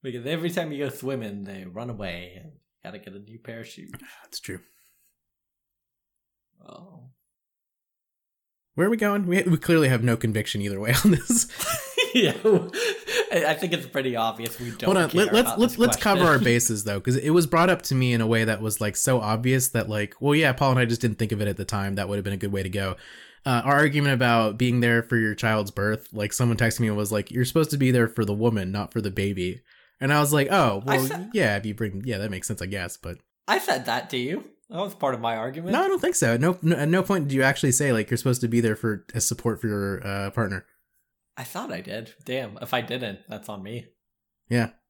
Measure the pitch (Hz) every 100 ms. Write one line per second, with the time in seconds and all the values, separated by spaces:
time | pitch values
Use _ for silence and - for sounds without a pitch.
0 | 139 120 123 165 170 175 160 143 143 -
1 | 127 135 110 101 98 98 95 92 123 107
2 | 98 87 90 90 87 - _ _ - 101
3 | 92 98 104 117 - 113 113 - 101 95
4 | - - - - - 92 _ _ _ _
5 | _ _ _ _ _ _ _ _ _ _
6 | _ _ _ _ _ _ - - 185 -
7 | 127 _ _ _ _ _ _ _ _ _
8 | _ _ _ _ _ _ _ - 185 226
9 | 208 202 180 180 185 165 - 165 143 127
10 | 120 113 113 107 104 107 101 98 107 131
11 | 214 165 - 233 - - 622 659 539 -
12 | 494 - 180 - 220 190 - 392 466 392
13 | - 480 - 170 151 156 185 165 131 143
14 | 131 117 113 110 117 - 120 113 - 190
15 | 160 170 202 214 240 226 240 - 233 220
16 | 214 190 175 143 127 120 - 110 104 101
17 | 92 127 147 170 160 165 180 175 - 131
18 | 127 120 113 113 113 107 110 101 104 -
19 | - 127 107 113 127 131 127 117 113 107
20 | 104 - 139 147 156 127 139 127 120 117
21 | 117 104 110 104 104 95 95 107 98 98
22 | 95 101 98 98 101 98 95 98 95 90
23 | - - - - - 120 120 143 151 147
24 | 143 127 123 117 110 107 123 120 120 117
25 | 117 117 110 104 113 110 101 - 104 107
26 | - 107 107 - 123 110 113 - 113 104
27 | 104 107 101 123 123 165 151 143 131 123
28 | 117 - 104 104 117 110 92 101 98 120
29 | 101 92 98 98 180 - _ _ _ _
30 | 135 147 147 147 139 190 135 98 123 135
31 | 131 175 196 226 131 101 107 98 110 92
32 | 123 104 107 95 - 101 92 98 87 -
33 | 85 82 _ _ - 240 - 131 120 120
34 | - 127 123 190 - _ _ 170 196 -
35 | 143 123 117 113 117 139 170 240 381 381
36 | 349 349 120 117 156 180 160 160 147 180
37 | 185 196 143 135 131 139 147 123 143 117
38 | 104 120 135 123 120 117 117 107 117 104
39 | - 117 - 117 120 107 113 104 98 95
40 | 98 98 98 - 98 95 - _ _ _
41 | _ _ _ - - - 240 85 95 107
42 | 113 - - 127 117 98 123 123 117 123
43 | 120 98 _ 107 - 104 95 117 - _
44 | _ _ _ _ _ 120 110 _